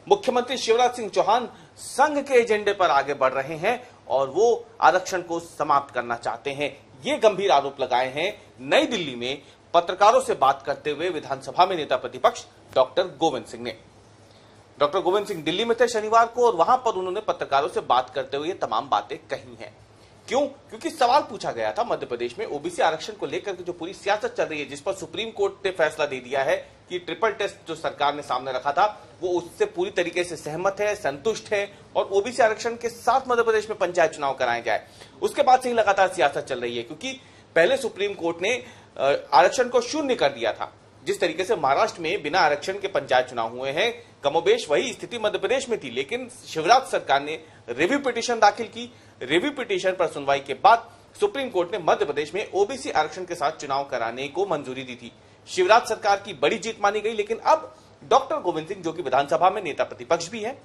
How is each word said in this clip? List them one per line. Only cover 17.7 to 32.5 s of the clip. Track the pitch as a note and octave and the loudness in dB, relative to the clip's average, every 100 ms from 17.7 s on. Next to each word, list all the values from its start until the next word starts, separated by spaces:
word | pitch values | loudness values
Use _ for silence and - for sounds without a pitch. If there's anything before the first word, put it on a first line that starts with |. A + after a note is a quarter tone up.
| G#3 | -4
बात | D3 B2+ B2+ | 2 2 2
करते | C#3+ C3 C#3 | -6 -6 -6
हुए | D#3 | -6
ये | |
तमाम | F#3 C3 A2 C3+ | -6 -2 -2 0
बातें | G#2+ G#2 A#2 | -2 -2 -12
कही | - B2+ A#2+ A2 | -10 -12 -12 -18
हैं। | G#2 - - - - - - | -18 -20 -20 -20 -20 -20 -2
क्यों? | B3 | 0
क्योंकि | C#4+ - - A3 E4 | 0 -4 -18 -10 -10
सवाल | - A#3+ C#4 | 0 4 4
पूछा | D4 G3 D#3+ | 2 -8 -6
गया | A#2 G#2+ | -2 -2
था | D3 | -2
मध्य | A#3 D#3+ C3+ | -2 -4 -4
प्रदेश | A#2+ A#2+ B2 | -6 -6 -6
में | A3 | -8
ओबीसी | C#3+ D#3+ F3+ | -6 -8 0
आरक्षण | F#3 D#3 - | 0 0 -8
को | G#3 D3+ | -8 -6
लेकर | D#3+ G3+ F3+ | -6 -8 -10
के | |
जो | F3+ | -10
पूरी | E3+ E3 | -10 -10
सियासत | F#3+ G3 G#3 A#3+ - | -8 -2 -2 -2 -4
चल | |
रही | D#3 D#3 | -4 -4
है, | C3+ | -8
जिस | C#3+ | -8
पर | G3 | -6
सुप्रीम | F#3 E3 F3 A3+ | -6 -8 -8 -10
कोर्ट | G#3+ G3 F#3+ F#3+ | -2 -2 -2 -6
ने | |
फैसला | F#3 D#3 D#3 D3 | 2 0 2 -2
दे | C3 | -2
दिया | B2 C3+ | -4 -2
है | C3+ F#3 - - _ | 0 0 -4 -20 _
कि | F3+ | -10
ट्रिपल | E3+ E3 A3 | -8 -2 -2
टेस्ट | G3+ G3+ - - | 0 -6 -6 -12
जो | D#3 | -6
सरकार | C#3+ - C#3+ D3 | -6 0 0 0
ने | |
सामने | - B2+ C3+ | -4 -4 -2
रखा | B2+ C#3+ | -4 0
था, | C#3+ G#3 G#3 - - | 2 2 0 -18 -8
वो | F3+ | -2
उससे | F3 - - G#3 | -2 -4 -4 -4
पूरी | E3+ F#3+ | -2 -2
तरीके | G3+ E3+ F3+ | 0 -2 -2
से | F3 D#3 | -4 -6
सहमत | D3+ D#3 F#3+ G3 | -8 -2 -2 0
है, | G#3 G3+ | -2 -2
संतुष्ट | D3+ C#3+ A3 G#3+ - | -4 -2 -4 -4 -2
है | G#3 G3+ - - - | -4 -4 -10 -4 -4
और | G#3 | 2
ओबीसी | G3 G#3+ B3 | 0 0 2
आरक्षण | A3+ | 2